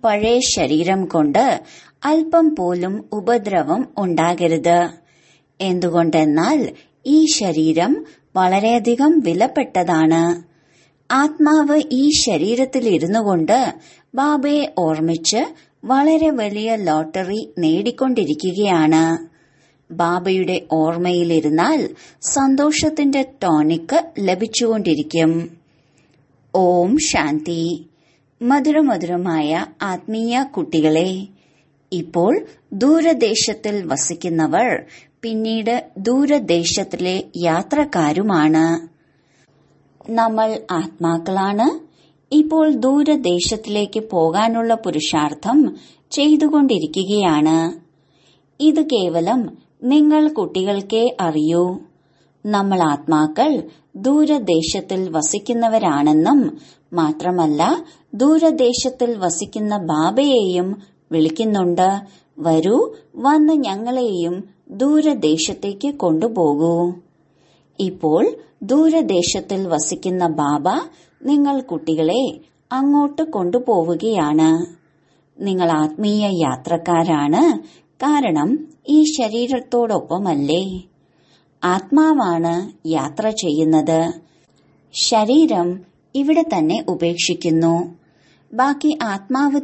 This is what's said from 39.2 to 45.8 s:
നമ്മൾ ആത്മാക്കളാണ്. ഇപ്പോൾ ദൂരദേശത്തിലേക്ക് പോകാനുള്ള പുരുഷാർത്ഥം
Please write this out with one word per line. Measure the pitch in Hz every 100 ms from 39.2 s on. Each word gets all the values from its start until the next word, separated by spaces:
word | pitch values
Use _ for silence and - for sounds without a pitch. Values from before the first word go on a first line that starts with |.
| _ _ _ _ _ _ _ _ -
നമ്മൾ | 226 226 220 220 220 -
ആത്മാക്കളാണ്. | 170 160 - 170 165 165 190 196 208 269 320 - _ _ _ -
ഇപ്പോൾ | 302 302 320 311
ദൂരദേശത്തിലേക്ക് | 247 254 285 311 302 196 175 - 214 214 208 196 220 220
പോകാനുള്ള | 180 160 185 226 226 226
പുരുഷാർത്ഥം | 226 202 151 - 156 147 147 202 285 254 -